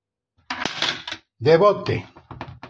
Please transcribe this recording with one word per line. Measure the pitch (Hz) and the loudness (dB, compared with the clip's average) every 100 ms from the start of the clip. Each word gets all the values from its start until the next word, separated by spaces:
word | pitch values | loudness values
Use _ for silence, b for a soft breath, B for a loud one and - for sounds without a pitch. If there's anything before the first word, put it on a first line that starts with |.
| _ _ _ _ - - - - - - - - _ - | _ _ _ _ -14 -8 -8 -6 -6 -6 -10 -16 _ -4
de | 117 165 | 4 6
bote. | 208 196 - 113 - - - - - - - | 6 2 -2 -6 -6 -20 -20 -18 -16 -18 -18